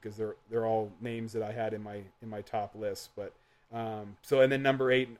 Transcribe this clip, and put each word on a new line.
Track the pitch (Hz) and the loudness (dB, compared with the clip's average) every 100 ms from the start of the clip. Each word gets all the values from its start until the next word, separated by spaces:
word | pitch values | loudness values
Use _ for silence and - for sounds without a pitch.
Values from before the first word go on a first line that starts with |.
'cause | 107 104 | -10 -4
they're, | 110 - - | -4 -6 -4
they're | 117 113 | 0 2
all | 110 104 98 | 2 0 -6
names | 117 117 113 | -6 -6 -4
that | 113 | -4
I | 107 | -4
had | 113 110 | -2 -4
in | 107 | -4
my, | 107 104 98 _ | -6 -10 -12 _
in | 113 | -12
my | 104 | -10
top | 101 110 101 107 | -4 -4 -4 -4
list. | 104 98 - - | -4 -4 -8 -10
But, | 98 - _ _ _ | -12 -12 _ _ _
um, | 117 113 107 104 101 | -6 -6 -6 -10 -14
so, | - 139 | 2 6
and | 131 | 6
then | 135 | 6
number | 139 135 131 | 4 4 4
eight, | 127 123 113 | 4 2 -4